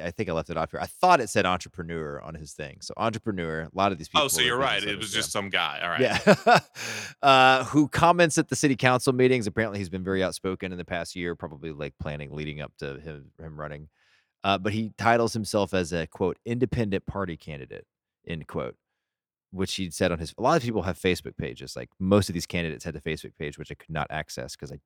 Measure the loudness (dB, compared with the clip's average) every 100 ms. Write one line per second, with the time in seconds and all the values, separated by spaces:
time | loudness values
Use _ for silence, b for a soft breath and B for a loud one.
0 | -4 -6 -2 -2 -2 -4 -4 -4 -8 2
1 | 6 6 4 2 2 0 -4 -12 -8 -6
2 | -6 -8 -10 -14 -14 -12 -12 -12 -12 -2
3 | -2 -2 -4 -4 -2 -4 -4 0 2 0
4 | -2 0 2 2 2 2 0 0 -2 -4
5 | -2 -2 -2 -4 0 0 0 -2 -2 0
6 | 2 4 6 6 8 4 4 B B B
7 | B B 6 8 8 6 4 2 2 4
8 | 6 6 4 4 0 2 2 4 4 4
9 | 2 4 6 4 0 -2 -2 -2 -6 -4
10 | -2 0 0 0 -6 -4 -6 -8 -6 -6
11 | -6 -6 -6 -6 -10 -10 -12 -8 -10 -8
12 | -8 -8 -8 -8 -8 -10 -12 -12 -12 -10
13 | -14 -16 -18 -18 -16 -12 -12 -12 -18 _
14 | _ _ _ _ 0 0 0 -2 -6 -2
15 | 2 4 2 -2 -2 0 0 0 -2 -4
16 | -6 -4 -4 -4 -6 -2 0 0 0 -2
17 | -4 -6 -6 -8 -12 -14 -14 -16 -18 _
18 | _ _ -10 -10 -6 -6 -6 -10 _ _
19 | _ _ _ _ _ -6 -4 -4 -6 0
20 | 0 0 -6 -2 2 2 0 -2 -2 0
21 | 0 0 -4 -10 -10 -10 -12 -12 -14 -6
22 | 4 4 4 -4 -4 -4 -4 -6 -8 -8
23 | -6 -6 -8 -10 -10 -10 -14 -14 -8 -6
24 | -4 -6 -8 -10 -12 -12 -14 -8